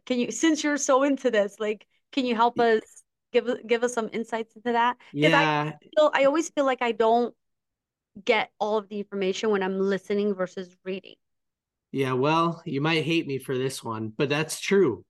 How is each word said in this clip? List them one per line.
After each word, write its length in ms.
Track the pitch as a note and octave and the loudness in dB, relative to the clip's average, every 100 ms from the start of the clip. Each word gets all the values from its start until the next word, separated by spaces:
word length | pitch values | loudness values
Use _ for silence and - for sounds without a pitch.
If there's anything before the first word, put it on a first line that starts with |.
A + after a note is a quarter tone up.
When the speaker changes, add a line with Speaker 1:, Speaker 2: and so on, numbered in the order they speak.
| - | -4
Speaker 1:
can 140 | B3 | -2
you, 120 | A#3+ | -2
since 320 | G#3 D#4+ D4+ | 0 0 2
you're 140 | D4+ C#4+ | 0 -2
so 260 | C#4+ C4 | 2 4
into 280 | C#4+ C4+ B3+ | 4 2 0
this, 280 | G#3+ G3+ - | 0 0 -4
like, 280 | G#3+ G#3+ _ _ _ | -6 -6 _ _ _
can 140 | - B3 | -4 -2
you 100 | A3 | 2
help 200 | A#3+ A#3 | 2 4
Speaker 2:
Y- 60 | |
Speaker 1:
us, 420 | A#3 A3 - - _ _ _ | 2 2 -2 -16 _ _ _
give, 320 | A#3+ A3+ B3 A3 | -2 -2 -6 -2
give 180 | A#3 | 0
us 100 | A#3+ | 0
some 160 | A#3+ G#3+ | -2 -4
insights 420 | A3 A3+ A3+ A3 A3 | -6 -6 -8 -8 -8
into 180 | A#3+ | -2
that? 240 | A#3 A#3+ B3 - C#3+ | 0 0 -2 -8 0
'Cause 120 | D3+ | 4
I 140 | C#4 D#3 | 4 2
Speaker 2:
Yeah. 260 | D3 D3+ - - - | 0 -2 -8 -4 2
Speaker 1:
feel, 160 | - | 2
I 120 | - C4+ | 4 2
always 240 | D#4 D#4 | 2 -2
feel 160 | - C4+ | -2 -2
like 160 | B3+ | 0
I 80 | A#3+ | -2
don't 420 | A3 A3+ A#3 A#3+ - _ _ _ _ _ _ _ G#3 | 0 2 2 0 -6 _ _ _ _ _ _ _ -10
get 280 | G3+ A3 - _ | 0 0 0 _
all 180 | G#3 G#3+ | -2 -2
of 120 | G3 | -4
the 100 | G#3 | -8
information 500 | G3+ G3+ F#3 F#3+ A3+ | -8 -4 -2 -2 0
when 140 | G3+ | 0
I'm 160 | F#3+ F#3+ | 0 0
listening 560 | G3 F#3+ - G3+ G#3 F#3+ | -2 -2 -2 -2 -2 -2
versus 400 | F3+ - F3+ F3+ | -6 -6 -16 _
reading. 320 | F#3 F#3+ A1 - _ _ _ _ _ _ _ | -12 -12 -12 -20 _ _ _ _ _ _ _
Speaker 2:
Yeah, 220 | C3 C3 | -4 -2
well, 480 | B2+ C#3+ E3 E3+ E3 E3 | 0 2 2 2 -2 -6
you 160 | C#3 | -2
might 240 | D#3 D#3+ D3 | 0 0 0
hate 220 | E3 C#3 | -2 -2
me 120 | C3+ | -6
for 180 | - B2+ | -4 -4
this 260 | C3 B2+ | -4 -6
one, 260 | B2 A2 A2 | -8 -8 -8
but 200 | A2 C#3+ | -4 -2
that's 300 | C#3+ D#3 - | 0 -2 -6
true. 460 | - G3 E3 G2 - | 0 4 4 0 -8